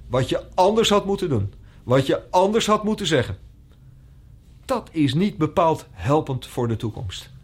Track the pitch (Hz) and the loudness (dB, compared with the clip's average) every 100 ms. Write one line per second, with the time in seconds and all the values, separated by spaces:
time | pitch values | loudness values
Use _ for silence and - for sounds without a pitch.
0 | - 123 131 - - - 185 220 214 208 | -4 -2 0 -4 -4 2 2 4 4 2
1 | 196 196 180 123 101 - - - - 131 | 0 -4 -2 -2 -4 -8 -20 -18 0 0
2 | 135 160 - 180 196 220 202 208 208 214 | 2 -2 0 2 2 2 2 0 0 -4
3 | 190 151 107 95 - - - - - - | 0 0 0 -6 -14 -20 -20 -20 -20 -20
4 | - - - - - - - 247 - 160 | -20 -20 -20 -20 -20 -20 -6 -6 -4 0
5 | 143 139 202 - 156 - 170 156 - - | 0 2 0 0 -2 2 2 2 -6 -8
6 | 92 151 151 127 - - 120 110 110 - | 0 0 0 -6 -8 -4 -2 -2 -6 -8
7 | 95 - - - | -10 -12 -16 -20